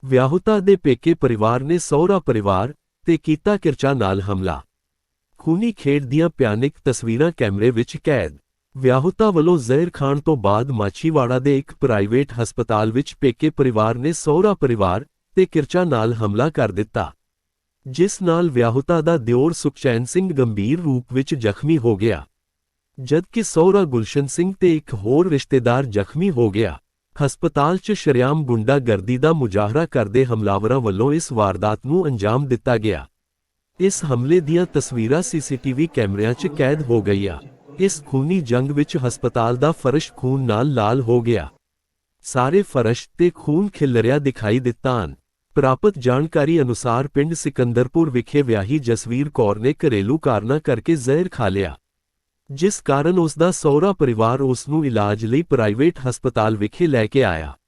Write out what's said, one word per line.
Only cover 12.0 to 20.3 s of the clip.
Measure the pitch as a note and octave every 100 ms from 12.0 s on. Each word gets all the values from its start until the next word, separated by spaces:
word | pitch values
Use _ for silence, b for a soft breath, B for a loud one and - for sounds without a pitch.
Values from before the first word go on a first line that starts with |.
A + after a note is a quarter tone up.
| G2+ A#2+ C#3 A2+
ਹਸਪਤਾਲ | A2+ - A2+ A2 A2
ਵਿੱਚ | A2+ D3+ -
ਪੇਕੇ | C#3 A#2 D#3
ਪਰਿਵਾਰ | - C3 G#2+ G#2+ A#2
ਨੇ | C#3
ਸਹੁਰਾ | E3+ - D3+ G#3
ਪਰਿਵਾਰ | G3+ C3+ A2+ F#2+ F#2 C#3 _ _ -
ਤੇ | F#3
ਕਿਰਚਾ | D#3+ C#3+ F3
ਨਾਲ | F3+ B2 A2
ਹਮਲਾ | A#2 G#2+ G#2 C#3+
ਕਰ | D3+ A2+
ਦਿੱਤਾ, | F#2+ G#2+ - D#2+ - _ _ _ _ _ _ -
ਜਿਸ | C3 F#3+ -
ਨਾਲ | F3+ E3 F3
ਵਿਆਹੁਤਾ | B2 A#2 A#2+ C#3 E3+
ਦਾ | D#3 E3+
ਦਿਓਰ | A2+ A#2+ D3
ਸੁਖਚੈਨ | E3 D3+ - C#3 A2+ B2
ਸਿੰਘ | F3 F#3